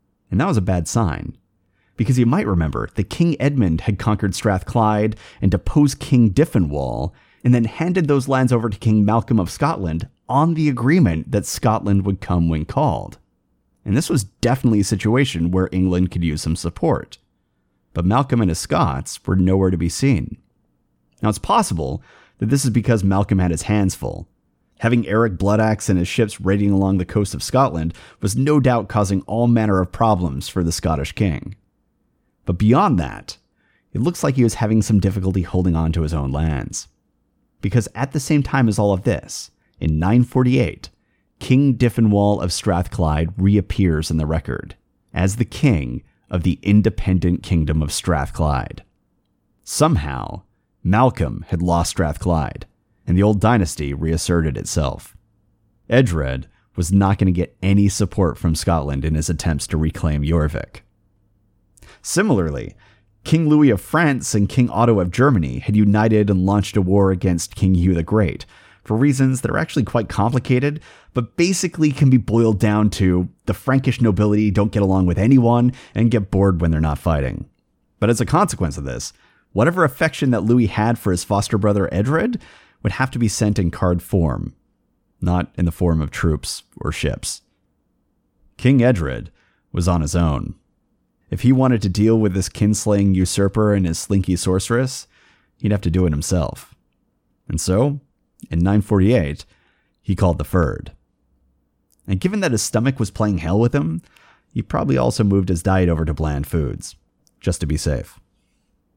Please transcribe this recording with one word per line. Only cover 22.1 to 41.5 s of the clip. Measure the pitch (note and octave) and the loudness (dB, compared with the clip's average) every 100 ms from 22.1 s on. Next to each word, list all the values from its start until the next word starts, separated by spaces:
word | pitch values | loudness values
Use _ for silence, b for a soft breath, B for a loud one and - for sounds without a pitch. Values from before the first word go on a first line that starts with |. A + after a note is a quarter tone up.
| b b _ | b b _
that | A2 | -2
this | C#3 | 0
is | C3+ | 0
because | A2+ G#2+ A2+ | 0 2 2
Malcolm | F#2+ F#2+ G2+ G2 | 2 0 2 2
had | F2+ | 2
his | E2 | 0
hands | - G#2 F#2+ | 0 0 0
full. | - - G1+ - _ _ _ _ _ | -2 -8 -10 -14 _ _ _ _ _
Having | A#2 A#2+ - | 0 0 2
Eric | G#2+ A#2 | 0 0
Bloodaxe | F2 G2 G#2+ A2 G#2+ - | 0 0 2 2 0 0
and | F#2+ | 0
his | - | 0
ships | - G#2+ - | 0 -2 -2
raiding | F#2+ G2+ G2+ | -2 2 2
along | G2 F#2+ F#2+ | 2 2 0
the | |
coast | F2+ G#2+ G2+ | 0 -2 -2
of | C#2 | -4
Scotland | - B2+ C3+ D#2+ D#2+ B B B | -2 0 0 -2 -6 B B B
was | G2+ | -4
no | A#2 C3+ D3+ | -2 2 2
doubt | C3 A#2+ G#2 | 2 0 -2
causing | A2+ G2 G2 | -2 0 -2
all | - A2+ A#2+ | -2 -2 2
manner | A#2 G#2+ F#2+ | 2 4 2
of | F#2 | 0
problems | - A2+ G2 F2 C2+ - | 0 2 2 -2 -6 -6
for | F#2+ | -2
the | E2+ | -2
Scottish | - E2 D2+ D2 | -2 -2 -4 -4
king. | - G2+ C#2+ - - _ _ _ _ _ _ _ _ - | -2 -2 -2 -8 -16 _ _ _ _ _ _ _ _ -6
But | F2+ | 0
beyond | G#2+ C#3 G3+ G2+ | 4 4 4 0
that, | C#2 G1+ - - _ _ _ _ _ | -2 -8 -16 -20 _ _ _ _ _
it | - | -4
looks | B2 - | -4 -2
like | C#3+ | -2
he | C3 | 2
was | A#2 | 2
having | - G#2+ A2 | 0 0 0
some | G2+ G#2+ | 2 2
difficulty | F#2+ G2 F#2+ F#2+ | 2 0 -2 -2
holding | E2+ F#2 F2+ D#2+ | -2 -2 0 0
on | E2 | 0
to | D#2+ | -2
his | D2+ | -2
own | D#2+ C#2 | -4 -4
lands. | C#2 D#2+ C#2+ - - - _ _ _ _ _ _ _ | -2 -2 -2 -6 -12 -14 _ _ _ _ _ _ _
Because | G2+ A2+ G#2 | -2 0 -2
at | - C3 | -4 -6
the | D3+ | -4
same | - D3 | 0 0
time | C#3 C3+ A#2 | 0 2 2
as | G#2 | 2
all | G#2 | 2
of | F#2+ | 0
this, | A#2+ F2 - - - _ _ _ | 0 -4 -6 -14 -16 _ _ _
in | D#2+ D#2 | -2 0
nine | F2+ B2 | 2 4
forty-eight, | B2 B2+ B2+ C3+ F#2+ - - _ _ _ _ _ | 4 2 2 2 0 -4 -16 _ _ _ _ _
King | - | 2